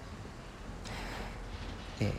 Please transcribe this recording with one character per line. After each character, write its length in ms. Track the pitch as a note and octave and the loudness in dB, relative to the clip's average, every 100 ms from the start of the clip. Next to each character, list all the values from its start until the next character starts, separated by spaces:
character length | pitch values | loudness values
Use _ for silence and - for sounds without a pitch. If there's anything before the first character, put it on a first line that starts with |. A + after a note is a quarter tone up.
| - - - - - - - - - - - - - - - - - - - - | -4 -4 -4 -6 -6 -4 -4 -2 -2 0 0 0 0 -2 -2 -2 -2 -2 -2 4
え 60 | |
ー、 60 | G2+ | 6